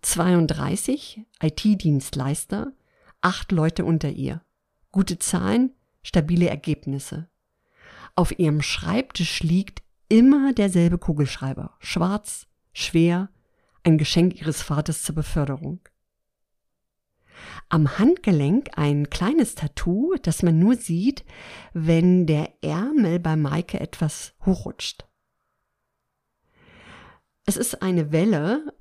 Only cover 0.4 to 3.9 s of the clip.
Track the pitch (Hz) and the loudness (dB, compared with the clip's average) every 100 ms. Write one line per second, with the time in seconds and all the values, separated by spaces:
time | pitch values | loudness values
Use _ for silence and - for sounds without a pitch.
0.4 | 160 160 139 196 - 294 - - - - | 2 0 -4 -4 -4 -6 -8 -20 -20 -6
1.4 | 156 - 214 196 165 143 - 139 131 160 | -4 0 0 2 2 0 -2 -6 -4 -6
2.4 | - 202 269 - _ _ _ _ 180 190 | -6 -8 -8 -12 _ _ _ _ -2 -2
3.4 | - 175 160 - 170 | -2 0 2 0 0